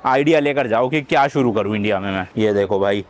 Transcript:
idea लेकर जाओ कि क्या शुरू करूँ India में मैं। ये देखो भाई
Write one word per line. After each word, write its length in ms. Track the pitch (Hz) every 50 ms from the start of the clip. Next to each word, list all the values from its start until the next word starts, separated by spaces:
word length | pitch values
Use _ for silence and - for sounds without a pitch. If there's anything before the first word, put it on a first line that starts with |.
| -
idea 340 | 131 131 139 143 156 160 156
लेकर 260 | 143 143 139 139 131
जाओ 220 | 113 110 113 127 127
कि 120 | 147 156 139
क्या 240 | - 165 147 139 143
शुरू 240 | - 147 131 120 101
करूँ 220 | 110 101 101 107
India 220 | 104 101 107 101 92
में 100 | 98 101
मैं। 160 | 95 95 92 - - 117
ये 140 | 110 107 104
देखो 260 | 101 101 95 104 95
भाई 240 | 98 101 101 104 95 -